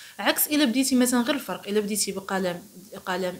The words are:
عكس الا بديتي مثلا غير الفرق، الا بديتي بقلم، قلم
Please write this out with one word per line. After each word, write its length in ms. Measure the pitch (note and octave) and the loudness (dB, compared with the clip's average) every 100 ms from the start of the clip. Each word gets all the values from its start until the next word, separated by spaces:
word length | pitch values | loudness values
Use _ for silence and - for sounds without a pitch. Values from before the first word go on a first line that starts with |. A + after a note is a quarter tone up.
| - - | -16 -2
عكس 280 | A3 D#4+ - | 0 2 2
الا 180 | D4 | 2
بديتي 320 | C#4 B3+ C4+ B3+ | 4 2 4 4
مثلا 260 | B3 B3 | 4 4
غير 120 | A#3+ | 2
الفرق، 340 | C#4+ - F#3 G3+ | -2 -4 -8 -2
الا 120 | G#3 | -2
بديتي 320 | G3+ G#3 - | 0 -2 -2
بقلم، 500 | F#3 F#3+ F#3+ F#3 F3 - F3+ - G3 - | -4 -4 -2 -2 -4 -10 -20 -18 -10 -4
قلم 300 | F#3 F3+ | -2 -4